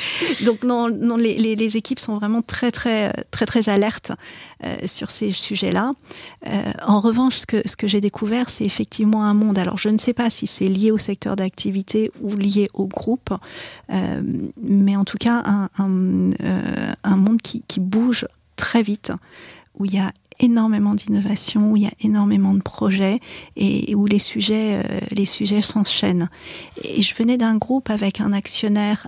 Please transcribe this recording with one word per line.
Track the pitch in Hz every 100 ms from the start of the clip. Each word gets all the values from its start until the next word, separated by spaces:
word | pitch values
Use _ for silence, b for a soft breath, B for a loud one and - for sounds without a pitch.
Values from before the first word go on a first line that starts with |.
| B B 339 277
Donc | 208 214
non, | 247 240 233
non, | 202 233 233
les, | 226 202
les, | 220 214
les | 220 220
équipes | - 262
sont | - 208
vraiment | 208 226
très, | 226 - 240
très, | - 247 220 208 - -
très, | - 220
très | 240 214
alertes, | 202 208 - - - B B B -
euh, | - - 185
sur | - 208
ces | - 208
sujets-là. | 185 - 196 190 180 240 285 B B B B -
Euh, | 202 - - -
en | 208
revanche, | 220 226 262 -
ce | -
que, | 214 -
ce | -
que | 208
j'ai | 202
découvert, | 196 - 214 233 247
c'est | -
effectivement | 208 - 214 - 214 214
un | 214
monde. | 208 214 196
Alors, | 180 208
je | 214
ne | 214
sais | -
pas | 240 240
si | - -
c'est | - 190
lié | 190 220
au | 214
secteur | - 202 202 196
d'activité | 190 - 202 196 190 214 220 -
ou | 196 208
lié | 202 202 202
au | - 190
groupe, | - - 247 - 190 B B B B -
euh, | 190 180 190 - - - -
mais | 226 202 196 196
en |
tout | 196 214
cas, | 233 240
un, | - 202 196 -
un, | 196 185 185 185 185 -
euh, | - 185 - - - -
un | - 190
monde | 196 226
qui, | - - -
qui | -
bouge | 185 214 247 233 - - _ -
très | - 233
vite, | 208 208 - 175 B B B B B -
où |
il | 196
y | 196
a | 190 - - -
énormément | 247 233 220 208 208
d'innovation, | 208 - 208 202 202 - 214 214
où | 214
il |
y | 202
a | -
énormément | 214 208 202 202 190
de | 196
projets | - - 214 190 190 220 B B B -
et, | 196 202 -
et |
où | 202 208
les | 208
sujets, | - 220 208 214 214 196
euh, | - - -
les | 202 196
sujets | - 208 208
s'enchaînent. | 208 220 202 - 202 180 175 B B B B -
Et | - -
je | 196
venais | - 233 247
d'un | 226 220
groupe | - 262 -
avec | 214 196 196
un | 208
actionnaire | 202 - - 214 208 208 208